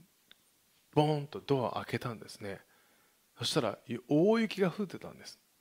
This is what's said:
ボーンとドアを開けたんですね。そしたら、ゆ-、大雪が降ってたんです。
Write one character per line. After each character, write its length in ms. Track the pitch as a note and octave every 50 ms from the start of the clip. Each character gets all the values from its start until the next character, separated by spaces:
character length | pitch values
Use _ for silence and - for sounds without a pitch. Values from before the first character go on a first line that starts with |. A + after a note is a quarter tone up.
| D#3+ _ _ _ _ - - _ _ _ _ _ _ _ _ _ _ _ -
ボ 100 | D3+ D3+
ー 140 | D3+ D#3 D3
ン 60 | C#3+ -
と 140 | - G2
ド 240 | F#2 - C#3 C3 A#2
ア 40 | G2+
を 20 | -
開 100 | - G2+
け 140 | - - A#2
た 140 | - B2+ A2+
ん 60 | G2+
で 80 | - -
す 100 | - -
ね。 200 | A2 G2+ F#2+ - - _ _ _ _ _ _ _ _ _ _ _ _ _ _ -
そ 60 | A#2
し 100 | - -
た 60 | D#3+
ら、 180 | B2 G#2 - - _ -
ゆ-、 140 | A#2 - - -
大 320 | D3 D3+ F3 G#3 A3+ A#3
雪 220 | A3+ - - F#3
が 100 | G3 F3
降 120 | - - G#3
っ 40 | E3+
て 120 | - A#2
た 100 | - E2
ん 60 | C2 B1+
で 80 | -
す。 120 | - - - _ _ _ _